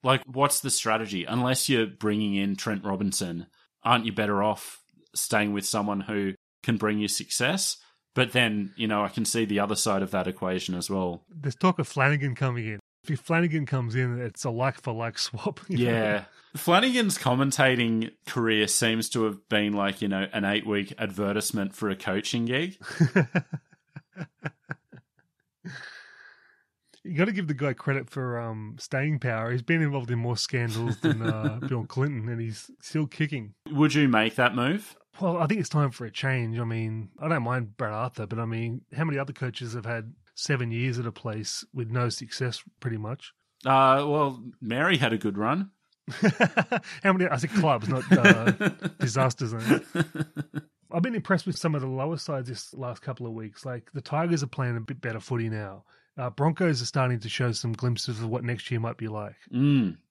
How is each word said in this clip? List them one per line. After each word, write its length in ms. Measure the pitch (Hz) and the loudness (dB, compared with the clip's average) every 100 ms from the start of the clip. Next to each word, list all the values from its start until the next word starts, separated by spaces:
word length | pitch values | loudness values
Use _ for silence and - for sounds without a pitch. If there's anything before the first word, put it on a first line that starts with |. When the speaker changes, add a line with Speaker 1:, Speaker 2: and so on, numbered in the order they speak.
Speaker 1:
like, 200 | 131 131 - | 4 2 2
what's 340 | 131 143 - | 2 2 2
the 80 | 135 | 0
strategy? 560 | - 113 110 147 98 | 0 2 2 0 -4
Unless 440 | 85 120 127 127 - | -2 0 2 2 2
you're 160 | 123 110 | 2 2
bringing 480 | - 107 104 104 | 0 0 2 0
in 220 | 98 98 98 | 0 0 -2
Trent 280 | - 101 | -4 -4
Robinson, 600 | 101 95 101 - 90 85 85 _ _ _ | -2 -2 0 -2 -4 -6 -10 _ _ _
aren't 220 | 113 120 113 | 2 2 2
you 60 | |
better 300 | 101 104 101 | -2 0 2
off 400 | 104 101 - - _ _ _ | 2 0 -8 -18 _ _ _
staying 380 | - - 110 104 | -6 0 2 2
with 100 | 101 98 | 0 -2
someone 340 | 110 104 98 | -2 0 -2
who 340 | 95 104 98 95 _ _ | -2 -2 -2 -4 _ _
can 140 | - 110 | -2 0
bring 220 | 107 107 | 2 0
you 100 | 104 | -2
success? 680 | - - - 123 190 - - _ _ _ | -4 -4 0 0 0 -2 -4 _ _ _
But 180 | - 127 | 0 2
then, 400 | 127 117 104 98 - | 4 2 2 -4 -4
you 100 | 110 | 0
know, 140 | 104 | 2
I 60 | 101 | 0
can 160 | - | -2
see 200 | 107 117 107 | 0 0 2
the 140 | 101 | 2
other 160 | 101 104 | 2 0
side 260 | 113 98 | 2 0
of 80 | 95 | 0
that 160 | 95 92 | 0 -2
equation 480 | 92 92 92 - | -4 -2 -2 -4
as 160 | 90 85 | -6 -2
well. 320 | 98 90 87 _ | -2 -2 -4 _
Speaker 2:
There's 200 | 165 143 | -8 -8
talk 240 | - 185 180 | 2 2 2
of 100 | 139 | -4
Flanagan 460 | 143 135 147 139 | 0 2 2 -2
coming 320 | 120 135 120 110 | -2 -2 -2 -6
in. 140 | 104 _ _ - | -8 _ _ -6
If 120 | 147 | -6
Flanagan 440 | - 165 175 156 | 0 2 2 0
comes 300 | 139 135 120 | 0 -2 0
in, 260 | 117 123 120 | 0 0 -2
it's 240 | 120 - | -6 -6
a 60 | 131 | -4
like-for-like 680 | 117 131 - - 113 117 - | 0 -2 -2 -6 -4 -6 -4
swap, 420 | - 120 208 - | -6 -4 -6 -6
<laughs> 40 | - | -4
you 100 | 170 120 | 0 2
know? 40 | |
Speaker 1:
Yeah. 320 | 117 110 104 - - _ - | 2 2 0 -4 -20 _ -4
Flanagan's 600 | - 180 254 247 214 - | 4 6 6 2 0 0
commentating 920 | 131 127 139 131 131 123 117 113 113 - - | 2 2 2 4 4 4 2 0 -2 -10 -8
career 400 | 123 113 110 104 | 0 2 4 2
seems 420 | - 117 113 113 | 2 2 0 -2
to 140 | 123 | 0
have 240 | 110 98 _ | 0 -2 _
been 240 | 107 104 | 2 2
like, 280 | 104 98 98 | 2 0 0
you 60 | 104 | -2
know, 180 | 95 98 | 0 -2
an 120 | 110 | -2
eight-week 500 | 98 104 110 101 98 - | 0 0 0 -2 -2 -6
advertisement 760 | 107 95 101 104 - 110 98 | -6 -2 0 0 -2 -4 -4
for 140 | - 107 | -4 -4
a 60 | 95 | -2
coaching 480 | - 98 - 120 117 | -2 -2 -2 -2 -2
gig. 300 | 131 180 - | -2 -4 -8
Speaker 2:
<laughs> 60 | - - 151 190 135 - - - _ _ _ - _ 180 165 _ 151 _ _ 147 _ - _ _ _ _ _ _ - 135 - - - - - - _ _ _ _ _ _ | -12 2 4 4 2 -2 -4 -12 _ _ _ -20 _ -14 -14 _ -12 _ _ -14 _ -20 _ _ _ _ _ _ -16 -14 -16 -18 -20 -20 -20 -20 _ _ _ _ _ _
You 100 | - 156 | -6 0
gotta 160 | 196 | 2
give 140 | 190 156 | 0 -2
the 80 | |
guy 180 | 139 143 | -2 -2
credit 380 | 127 - 135 123 | -2 -2 -2 -4
for, 280 | 139 127 120 | -6 -4 -4
um, 380 | 117 110 107 117 | -6 -8 -10 -14
staying 420 | - 135 147 147 | -6 -2 0 0
power. 300 | 127 113 117 | 0 -2 -2
He's 120 | 123 | -4
been 180 | 120 165 | -2 0
involved 300 | 151 139 120 | 0 -2 -2
in 80 | 120 | -2
more 180 | 120 113 | -2 -4
scandals 640 | - 123 117 110 117 117 | -2 -2 -2 -2 -4 0
than, 240 | 160 110 | 0 0
uh, 360 | 110 110 110 113 | -2 -2 -4 -4
Speaker 1:
<laughs> 60 | 135 | -4
Speaker 2:
Bill 180 | 127 110 | -4 -4
Clinton, 420 | - 143 131 110 | -2 -2 -2 -6
and 100 | 117 | -4
he's 300 | 113 104 - - | -6 -8 -16 -20
still 240 | - 156 147 | -6 -4 -4
kicking. 480 | - 151 143 107 - - | -2 -4 -4 -10 -16 -6
Speaker 1:
Would 240 | 147 151 | 2 4
you 140 | 147 139 | 6 6
make 260 | 113 110 | 6 4
that 200 | - 120 | 4 2
move? 400 | 120 127 196 - - _ - | 4 0 0 -4 -20 _ -4
Speaker 2:
Well, 180 | 185 170 | -2 0
I 80 | 156 | 0
think 140 | 214 | 0
it's 100 | 143 | 0
time 200 | 151 143 | 2 2
for 140 | 117 | -2
a 60 | 117 | -10
change. 480 | - 135 131 117 117 | -4 -2 0 -2 -2
I 60 | |
mean, 440 | 117 113 113 110 113 - | -2 -2 -2 -4 -8 -6
I 100 | 151 | -2
don't 160 | 160 | 0
mind 320 | 117 127 110 107 | 0 -2 -4 -4
Brad 140 | 113 | -4
Arthur, 320 | 107 123 - 104 | -2 -4 -6 -6
but 120 | 113 | -4
I 60 | |
mean, 380 | 113 113 117 127 _ | -4 -4 -4 -6 _
how 100 | - | -4
many 140 | 160 139 | -2 -2
other 140 | 139 | -4
coaches 400 | 139 127 110 120 | -6 -8 -6 -8
have 120 | 120 113 | -8 -6
had 260 | 117 110 - _ | -6 -8 -16 _
seven 360 | - - 139 120 | -10 -2 -2 0
years 280 | 117 127 120 | -2 -2 -2
at 80 | 117 | -4
a 60 | |
place 520 | - 117 110 104 - - | -6 -8 -6 -6 -8 -10
with 160 | 135 113 | -8 -4
no 180 | 123 123 | 0 0
success, 520 | - 117 - 127 110 - _ | -2 -10 -4 -4 -4 -14 _
pretty 180 | 123 113 | -6 -4
much? 340 | 107 123 - _ _ _ | -6 -8 -12 _ _ _
Speaker 1:
Uh, 400 | 131 135 135 135 147 | 4 8 8 8 6
well, 360 | 147 143 123 120 - | 4 2 0 -14 -10
Mary 380 | 113 123 165 165 | -4 0 2 4
had 140 | 123 | 4
a 40 | 113 | 2
good 200 | 107 98 | 0 0
run. 320 | 110 160 196 _ _ _ - | 0 0 -2 _ _ _ -14
Speaker 2:
<laughs> 0 | - 202 - 208 - - 233 - - | 4 4 6 2 2 0 -2 -4 0
How 100 | 196 | 2
many? 140 | 185 180 | 4 2
I 100 | 135 | 0
said 140 | 160 | 2
clubs, 380 | 214 160 123 107 | 4 4 4 2
not, 220 | 131 135 | -2 4
uh, 380 | 190 202 - 208 | 8 10 8 6
Speaker 1:
<laughs> 480 | 190 208 - 196 - | 2 0 -2 -10 -4
Speaker 2:
disaster 480 | 131 120 131 - 117 | 0 2 2 2 -4
zone. 380 | 113 - - - 170 156 147 151 - 147 147 - _ _ | -4 2 2 2 -2 -2 -2 -6 -6 -8 -10 -12 _ _
I've 100 | 170 | -2
been 120 | 233 | 0
impressed 320 | 226 - 190 - | -2 0 0 0
with 100 | - | -2
some 160 | 165 | 0
of 60 | 151 | 0
the 60 | 131 | -2
lower 280 | 131 143 160 | -2 -2 -4
sides 300 | - 139 123 | -4 -4 -4
this 260 | 117 - | -10 -12
last 280 | - 123 120 | -10 -10 -8
couple 240 | - 123 120 | -10 -8 -8
of 60 | |
weeks. 320 | 113 110 - | -8 -10 -12
Like, 260 | 135 123 - | -10 -10 -10
the 60 | 143 | -12
Tigers 420 | - 147 170 165 | -4 -2 2 0
are 40 | 135 | 0
playing 280 | - 123 117 | -2 -2 -2
a 40 | |
bit 200 | 110 117 | -6 -8
better 200 | 120 110 | -6 -8
footy 280 | - 120 113 | -4 -2 -2
now. 360 | 110 101 98 _ _ _ - | -4 -6 -12 _ _ _ -8
Uh, 140 | 123 | -8
Broncos 520 | 110 147 156 180 135 | 2 2 4 2 2
are 40 | 120 | 0
starting 340 | 143 127 120 | 0 2 0
to 80 | 107 | -4
show 240 | - 127 | -2 0
some 200 | 110 117 | 0 -2
glimpses 480 | 110 123 117 - 110 | -2 -2 -2 -4 -4
of 80 | 113 | -4
what 140 | 123 | -2
next 280 | 120 120 - | -2 -6 -4
year 80 | 117 | -2
might 160 | 117 117 | -2 -4
be 100 | 110 | -6
like. 300 | 107 104 - - | -6 -8 -12 -6
Speaker 1:
Mm. 440 | 123 143 139 101 80 _ | 2 4 4 2 -2 _